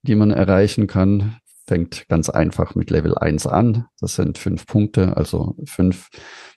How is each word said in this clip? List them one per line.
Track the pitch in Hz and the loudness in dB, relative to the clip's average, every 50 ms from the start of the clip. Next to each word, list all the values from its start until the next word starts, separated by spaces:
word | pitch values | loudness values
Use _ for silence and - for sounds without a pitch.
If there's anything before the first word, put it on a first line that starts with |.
die | - - 110 | -2 0 2
man | 107 107 104 | 4 4 4
erreichen | 104 - 95 92 95 92 101 104 - - 107 95 | 4 2 2 4 4 4 4 2 2 0 -2 0
kann. | - 98 92 95 101 101 101 107 110 - _ _ _ _ _ - | 2 2 2 4 2 2 0 -2 -6 -8 _ _ _ _ _ -4
Fängt | - 87 85 - - - - - | -2 -2 -2 -4 -8 -10 -6 -2
ganz | - 82 78 - | 0 0 0 0
einfach | - - - 90 - - 85 - - | 0 -2 -2 -2 -2 -2 -4 -2 -2
mit | 87 87 - | -4 -2 -2
Level | 80 78 78 85 - - | 0 0 0 0 -2 0
eins | - 82 78 76 - - | 0 0 -2 -2 -2 -2
an. | - 90 113 120 107 117 117 - _ - | 0 2 2 2 2 0 -4 -6 _ -10
Das | - 98 - | -10 -6 -4
sind | - - - - - | -2 -2 -2 -4 -6
fünf | - 98 90 85 - - | -6 -6 -6 -6 -6 -2
Punkte, | - 107 104 104 - 95 92 90 - - | 0 0 0 0 0 0 0 0 0 -2
also | 78 - - 80 82 87 - - 156 | -2 -2 -2 -4 -4 -4 -6 -10 -12
fünf | - - - 92 92 90 - - - - - - - - - - - - | -10 -4 0 0 0 0 -2 -6 -20 -20 -20 -20 -20 -20 -20 -20 -20 -20